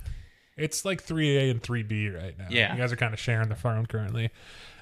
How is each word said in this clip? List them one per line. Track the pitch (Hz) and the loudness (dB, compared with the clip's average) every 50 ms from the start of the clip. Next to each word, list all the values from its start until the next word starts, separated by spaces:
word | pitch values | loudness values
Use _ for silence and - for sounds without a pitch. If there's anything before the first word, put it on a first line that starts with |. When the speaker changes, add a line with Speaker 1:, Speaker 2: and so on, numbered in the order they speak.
| - - - - - - - _ _ _ _ | -8 -8 -8 -10 -12 -16 -20 _ _ _ _
Speaker 1:
it's, | - 151 151 - - - | -6 -4 -4 -4 -4 -2
like, | 196 185 - | -2 -4 -4
three | - - 165 156 151 147 139 139 | -4 -2 0 2 4 6 6 6
A | 135 131 | 6 4
and | 120 117 | 2 0
three | - - 120 117 110 | -2 -2 -2 -2 -2
B | 104 110 107 107 101 | -2 -2 -2 -2 -2
right | 92 82 87 92 80 | -4 -6 -8 -8 -10
now. | 92 95 90 | -10 -6 0
Speaker 2:
Yeah. | 117 120 107 101 120 | 4 4 4 4 2
Speaker 1:
You | 120 | 2
guys | 123 120 | 0 0
are | 120 | 0
kinda | - 123 113 107 | 0 0 0 -2
sharing | - - 123 113 110 113 110 | -2 0 2 2 4 2 2
the | 107 | 0
throne | - - 120 110 110 117 | 0 0 0 2 2 0
currently. | - - 110 107 98 113 117 113 113 - - - - - - - - - - | 0 -2 -2 -2 -2 -2 -2 -2 -2 -4 -8 -20 -20 -20 -18 -18 -20 -20 -20